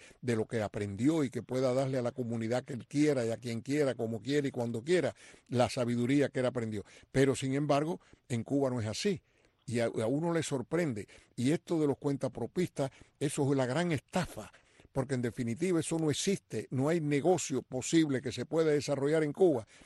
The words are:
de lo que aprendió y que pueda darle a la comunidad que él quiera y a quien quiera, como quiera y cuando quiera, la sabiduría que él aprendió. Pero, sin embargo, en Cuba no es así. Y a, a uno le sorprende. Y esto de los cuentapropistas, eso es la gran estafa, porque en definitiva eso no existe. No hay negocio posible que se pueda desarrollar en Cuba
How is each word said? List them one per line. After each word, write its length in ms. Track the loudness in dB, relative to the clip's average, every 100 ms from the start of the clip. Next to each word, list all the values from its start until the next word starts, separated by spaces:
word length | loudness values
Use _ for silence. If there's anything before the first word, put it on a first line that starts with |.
| -12 -8
de 160 | -2 0
lo 100 | 0
que 140 | -2
aprendió 600 | -2 -4 -4 0 2 2
y 80 | 0
que 120 | -4
pueda 300 | -4 0 2
darle 260 | 2 0 0
a 40 |
la 100 | -2
comunidad 520 | -4 -4 -2 -2 -2
que 80 | -4
él 140 | -10 -4
quiera 380 | 2 2 2
y 60 | 0
a 60 | -2
quien 240 | -4 -6
quiera, 340 | -2 0 0
como 260 | 0 -4 -4
quiera 280 | 0 0 0
y 40 |
cuando 300 | -2 -4 -4
quiera, 320 | 0 2 2 -4 -16 -20 -4
la 200 | 2 2
sabiduría 640 | 2 -2 0 2 4 2
que 100 | 0
él 60 | -2
aprendió. 380 | -2 -4 -6 -10 -18 -4
Pero, 220 | 2 4 2
sin 180 | 0
embargo, 460 | 0 2 2 0 -6 _ -20 -6
en 140 | -4
Cuba 280 | 0 0 0
no 100 | -2
es 60 | -4
así. 340 | -2 -2 -2 _ _ _ _ -4
Y 120 | 0
a, 60 | 0
a 200 | 0 0
uno 260 | 0 0
le 120 | 0
sorprende. 640 | -2 -4 -2 -2 0 -2 -8 -16 _
Y 160 | -2 0
esto 300 | 0 0 0
de 80 | 2
los 100 | 2
cuentapropistas, 920 | 0 -2 -4 -6 -6 -2 -2 -2 -4 -6 -18 -4
eso 320 | -4 0 2
es 60 | 2
la 100 | 2
gran 240 | 0 0
estafa, 600 | -2 -2 -4 -4 -8 -16 -18 _ _ -8
porque 220 | -4 -2
en 80 | -2
definitiva 580 | -2 -2 -4 -2 0 0
eso 180 | 0 -2
no 100 | 0
existe. 600 | 0 0 -2 -4 -8 -4
No 180 | -2 0
hay 120 | 0
negocio 640 | 0 2 2 2 0 -4
posible 600 | -4 -6 2 4 4 0
que 80 | -4
se 160 | -6 -4
pueda 240 | 0 2
desarrollar 540 | 2 0 -2 2 2
en 80 | 0
Cuba 340 | 4 4 4 -2 -18